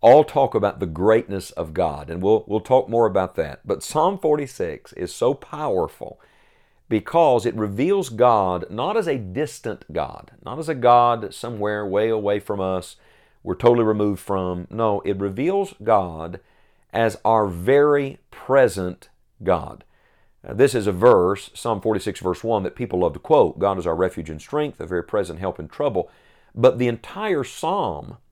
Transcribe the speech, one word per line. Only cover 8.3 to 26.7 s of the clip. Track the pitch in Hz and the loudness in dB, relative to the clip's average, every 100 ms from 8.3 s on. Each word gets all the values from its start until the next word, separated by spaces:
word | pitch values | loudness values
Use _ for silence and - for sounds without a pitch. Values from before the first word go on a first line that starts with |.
| 113 92 90 85 | 4 2 -2 -6
not | 104 143 220 | -6 -4 -2
as | 175 | -2
a | 135 | -4
distant | 101 95 151 - 117 104 - | -6 -6 -8 -8 -10 -12 -8
God, | 80 73 50 - _ | -6 -6 -8 -20 _
not | - 135 | -14 -10
as | 160 | -6
a | |
God | 143 120 120 120 117 104 | 2 6 8 6 2 -4
somewhere | - 113 113 104 104 104 | -10 -10 -4 -4 -2 -2
way | 98 110 | 0 2
away | 110 101 101 | 0 0 -2
from | 98 101 | -2 -4
us | 95 92 87 - _ _ _ _ | -2 -4 -6 -20 _ _ _ _
we're | 90 | -8
totally | 92 123 120 | 2 4 4
removed | 110 107 104 98 | 2 2 0 -4
from. | - 98 92 90 87 | -4 -4 -2 -6 -8
No, | 110 113 101 | -4 -2 -2
it | - 98 | -4 -4
reveals | 98 95 147 196 190 - | -4 -4 -4 -2 -6 -8
God | 107 107 90 80 82 90 _ _ _ _ _ | 0 2 2 -8 -12 -14 _ _ _ _ _
as | 104 117 - | 0 0 0
our | - 110 104 | 2 2 2
very | 85 92 139 147 143 139 139 _ | -2 2 4 4 2 -2 -10 _
present | - - 135 123 101 90 90 _ _ _ _ | -20 0 4 4 2 -6 -8 _ _ _ _
God. | 90 87 78 - _ _ _ _ _ _ - | 0 0 -2 -16 _ _ _ _ _ _ -14
Uh, | |
this | 101 135 | 2 2
is | 127 104 | 2 -2
a | |
verse, | 92 117 110 90 98 - | 4 6 6 4 0 -8
Psalm | - 120 107 | -10 -4 -4
forty-six, | 113 104 - 92 | -2 -4 -4 -6
verse | 92 90 | -4 -4
one, | 113 110 | -2 -2
that | 95 - | -2 -6
people | 120 90 | -6 -2
love | 87 | -2
to | 71 | -2
quote. | - 151 95 - | 0 4 4 2
"God | 98 95 | -2 -2
is | 85 | -2
our | 82 | 0
refuge | 90 - 78 | -2 -2 -12
and | 78 | -14
strength, | - 147 151 - | -8 -6 -6 -8
a | 82 | -6
very | 87 | -6
present | 85 107 90 82 | -4 -4 -4 -6
help | 95 87 | -8 -8
in | 78 | -14
trouble." | - 147 98 85 _ _ _ _ | -6 -4 -2 -6 _ _ _ _
But | - 123 | 2 2